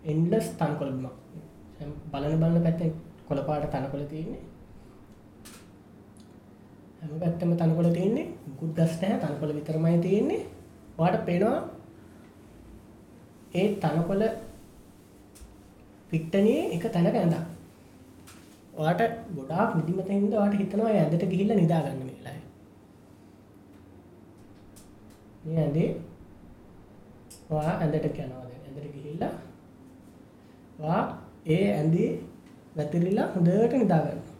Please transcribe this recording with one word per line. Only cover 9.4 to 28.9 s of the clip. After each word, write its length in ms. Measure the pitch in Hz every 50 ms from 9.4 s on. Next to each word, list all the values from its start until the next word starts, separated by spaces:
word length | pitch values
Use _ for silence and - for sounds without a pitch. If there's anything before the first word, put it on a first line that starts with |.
| 156 151 151
විතරමයි 440 | 147 - - 156 160 160 165 175 170
තියෙන්නේ. 440 | 170 185 196 214 254 302 403 453 - - - - - - - - - - -
ඔයාට 320 | - 160 160 - - -
පේනවා 320 | 175 175 180 202 233 269 330 - - - - - - - - - - - - - - - - - - - - - - - - - - - - - - - - - - - - - -
ඒ 160 | - 175 196 208 190
තණකොළ 500 | - - 151 147 170 170 185 196 202 220 226 - - - - - - - - - - - - - - - - - - - - - - - - - - - - - - - - - - -
පිට්ටනියේ 560 | - 170 160 - - - 196 202 226 254 311 370 359
එක 140 | - 170 - 226
තැනක 240 | - 175 170 208 247
ඇඳක්. 300 | 226 175 165 160 - - - - - - - - - - - - - - - - - - - - - - - - - - - -
ඔයාට 280 | - 156 160 175 165 - - - - - -
ගොඩාක් 400 | 170 139 131 131 160 185 226 -
නිදිමත 380 | - 165 151 165 185 196 190 190
හින්දා 300 | 196 202 202 208 226 208
ඔයාට 180 | 202 202 202 202
හිතෙනවා 320 | 196 - 202 208 226 226
ඒ 100 | 214 180
ඇඳට 240 | 156 151 165 165 196
ගිහිල්ලා 300 | 180 185 180 196 214 226
නිදා 240 | 196 165 156 170 160
ගන්න 200 | 143 - - 127
මේ 140 | 127 - -
වෙලාවේ. 280 | - - - - - - - - - - - - - - - - - - - - - - - - - - - - - - - - - - - - - - - - - - - - - - - - - - - - - - - - - - - - - - - - -
මේ 180 | - 156 160 160
ඇඳේ 300 | 147 139 143 160 - - - - - - - - - - - - - - - - - - - - - - - - - - - - - - - - -
ඔයා 280 | - 156 151 151 165 196
ඇඳට 320 | - 170 151 151 151 - 147 -
යනවා 280 | - 139 127 123 127
දැන්. 200 | - - - -
ඇඳට 300 | - 139 135 143 139 -